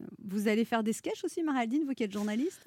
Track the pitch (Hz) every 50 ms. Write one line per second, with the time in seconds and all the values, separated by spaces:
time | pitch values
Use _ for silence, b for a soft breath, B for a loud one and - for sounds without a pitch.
0 | - - - - - 202 185 214 202 220 214 226 233 - 240 226 220 220 220 -
1 | - 320 427 - - 320 - 359 330 302 269 262 233 226 247 302 320 269 262 -
2 | 233 202 196 208 208 208 214 226 277 370 - - -